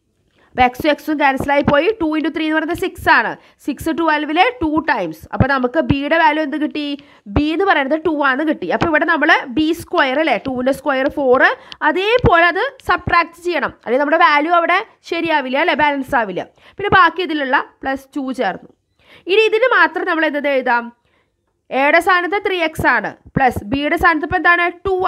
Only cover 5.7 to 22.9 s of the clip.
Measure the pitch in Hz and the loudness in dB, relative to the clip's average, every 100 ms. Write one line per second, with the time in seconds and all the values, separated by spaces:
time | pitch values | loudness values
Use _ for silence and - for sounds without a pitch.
5.7 | 320 247 277 285 330 320 302 311 311 302 | -2 -2 -2 0 2 2 2 -2 -4 -4
6.7 | 302 294 285 - _ 208 202 302 320 392 | -6 -8 -8 -12 _ -6 -2 -2 0 0
7.7 | 320 262 311 330 294 277 262 311 311 175 | 0 0 -2 -2 0 0 0 -2 -2 -2
8.7 | 202 339 302 339 320 302 381 277 240 311 | -2 0 2 2 2 2 2 0 -2 -2
9.7 | 330 - 349 277 269 320 285 277 254 254 | -2 -4 -2 0 0 0 -2 -4 -4 -2
10.7 | 277 302 262 277 294 262 254 339 508 - | -2 -2 -2 -2 0 2 4 4 0 -10
11.7 | - 294 311 403 494 480 339 349 339 523 | -4 -2 0 2 2 4 4 4 2 -4
12.7 | - - 359 359 349 330 - 359 320 214 | -4 -4 -4 0 0 0 -4 -4 -2 -4
13.7 | - - 254 294 320 339 294 311 349 330 | -6 -4 -2 2 4 4 4 2 2 2
14.7 | 370 440 _ - 339 330 302 254 262 339 | 0 -2 _ -8 -6 -2 -2 -2 -2 0
15.7 | 294 294 285 262 269 214 170 - _ - | 2 2 0 -2 -2 -2 -4 -10 _ -20
16.7 | - 392 392 339 320 349 302 269 285 - | -8 2 4 4 2 -4 -4 -2 -2 -2
17.7 | _ 269 269 - 294 262 254 202 175 - | _ -6 -6 -8 -8 -6 -4 -4 -4 -12
18.7 | _ _ _ _ - - 403 440 440 494 | _ _ _ _ -14 -2 2 2 2 2
19.7 | 415 330 359 359 330 311 294 285 269 254 | 4 2 0 -2 0 0 0 0 0 0
20.7 | 240 233 - _ _ _ _ _ _ - | -2 -4 -12 _ _ _ _ _ _ -8
21.7 | 262 285 330 339 359 349 403 403 370 320 | -2 2 2 2 0 0 -4 -2 -2 -4
22.7 | 320 311 | -2 0